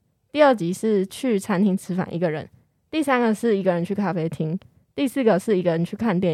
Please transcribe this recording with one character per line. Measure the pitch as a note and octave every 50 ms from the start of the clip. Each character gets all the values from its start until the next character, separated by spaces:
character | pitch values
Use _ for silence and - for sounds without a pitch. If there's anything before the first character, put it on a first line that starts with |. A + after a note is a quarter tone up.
| _ _ _ _ _ _
第 | - D4
二 | D4+ C#4 B3+
集 | G3+ E3+ E3+
是 | F#3 - - A3 G#3+ G3 F#3+
去 | G3 - - - B3+ A3 G3
餐 | - - G3 F3 G#3+
厅 | G3 F#3
吃 | G3 - - F3
饭 | F#3 - - -
一 | E3
个 | F3+ D#3+
人， | D3+ C#3+ - - _ _ _ _ _ _ _ _
第 | - D#4+
三 | C#4+ C#4 C4 B3
个 | A#3+ A3 G#3+
是 | - A#3 A#3 G#3
一 | G3 F3+
个 | F#3
人 | F3 E3+ F3
去 | -
咖 | G3 G3+ G3+ E3+
啡 | E3 E3+ D#3+ E3
厅， | - - D#3+ D#3 E3 G3 - - _ _ _ _ _
第 | - C#4+ B3+
四 | - C#4 B3
个 | A3 F#3
是 | G3+ - A3+ G#3 F#3
一 |
个 | F3+ F3
人 | E3 E3+ E3+
去 | - -
看 | - A3+ A3+ F3 F3+
电 | F#3+ F3